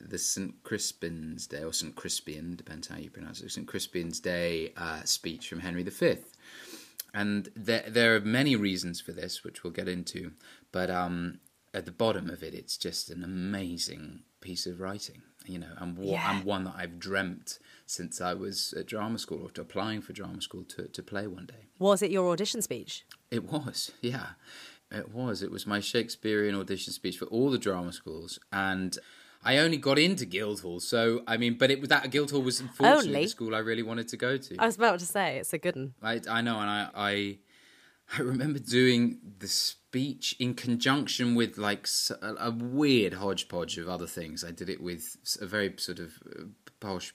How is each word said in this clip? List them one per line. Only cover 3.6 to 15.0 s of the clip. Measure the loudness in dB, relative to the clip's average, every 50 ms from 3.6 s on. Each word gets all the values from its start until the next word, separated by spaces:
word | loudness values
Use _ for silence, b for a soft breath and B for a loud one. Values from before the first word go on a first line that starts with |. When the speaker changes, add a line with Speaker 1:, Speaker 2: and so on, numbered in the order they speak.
| -8 -6
Speaker 1:
Crispian's | -6 -6 -6 -4 -4 -4 -4 -4 -4 -4
Day, | -2 -2 0 2 2 0 0 0 -2 -4 -6
uh, | -6 -6 -6 -6 -4 -2
speech | -2 -2 0 -2 -4 -8 -8 -8 -10
from | -8 -6
Henry | -6 -4 -4 -4 -4
the | -4 -2
Fifth. | 2 4 4 4 2 -4 -14 -20 B B B B B B B B B B B B B B -8 -4
And | -2 0 0 0 0 -2 -4 -10
there, | -6 -2 0 0 0 0
there | 2 4 6 8 8 8
are | 6
many | 6 4 4 4 4 4 4
reasons | 4 4 2 2 0 -2 -4 -6 -8
for | -8 -10 -10
this, | -8 -8 -8 -8 -8 -10
which | -12 -12 -10 -8
we'll | -8 -6
get | -4 -4
into, | -2 -2 -4 -4 -6 -8 -8 -10 -12 -14 -16 B B B B B B -2
but, | -2 0 0
um, | 2 0 0 0 0 -2 -2 -4 -6 -8 _ _ _ _ _ _ -8
at | -8 -8
the | -6 -2
bottom | 2 2 2 2 2 -2 -6
of | -8 -8 -10
it, | -10 -10
it's | -10 -8 -8 -6
just | -4 -4 -4 -4 -4 -6 -6
an | -8 -10 -8
amazing | -6 -4 -4 -2 -2 -2 -2 -4 -4 -4 -4 -4 -6 -6 -8 -12 -14 -14 -16 -18 _ _ _
piece | -12 -10 -6 -6 -6
of | -6 -6 -6
writing, | -6 -6 -6 -6